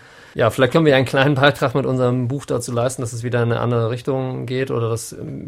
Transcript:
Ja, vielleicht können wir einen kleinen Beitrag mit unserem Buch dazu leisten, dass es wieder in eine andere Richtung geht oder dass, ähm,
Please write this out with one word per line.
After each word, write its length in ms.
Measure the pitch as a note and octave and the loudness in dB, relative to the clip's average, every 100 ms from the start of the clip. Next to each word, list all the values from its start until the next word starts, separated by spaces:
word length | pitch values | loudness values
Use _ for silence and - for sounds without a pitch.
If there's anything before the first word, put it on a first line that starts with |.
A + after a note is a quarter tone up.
| - - - | -20 -20 -8
Ja, 160 | - A2+ | 0 2
vielleicht 220 | - B2+ | 4 4
können 120 | E3 | 4
wir 120 | D3+ C3 | 6 4
einen 100 | B2 | 4
kleinen 300 | C#3 C#3+ C3 | 2 2 4
Beitrag 400 | C#3+ - C#3 C#3 | 2 2 0 0
mit 100 | C3 | 0
unserem 400 | C3 B2 B2+ A#2+ | 2 2 0 -2
Buch 180 | C#3 | -4
dazu 280 | - B2+ B2 | -4 -4 -2
leisten, 300 | A#2 B2+ - | -2 -2 -4
dass 100 | A2+ | -8
es 100 | A#2 | -6
wieder 180 | A#2+ A#2+ | -4 0
in 120 | A#2 | 0
eine 80 | A#2 | 0
andere 300 | A#2 A#2 A2+ | 0 0 0
Richtung 560 | A#2+ C#3+ C3 C3 C3 B2 | -2 -2 -2 -2 -6 -4
geht 260 | B2+ C3 | -4 -2
oder 160 | B2 A2+ | -2 -2
dass, 240 | A2+ - | -4 -6
ähm, 340 | - - C3+ | -12 -12 -10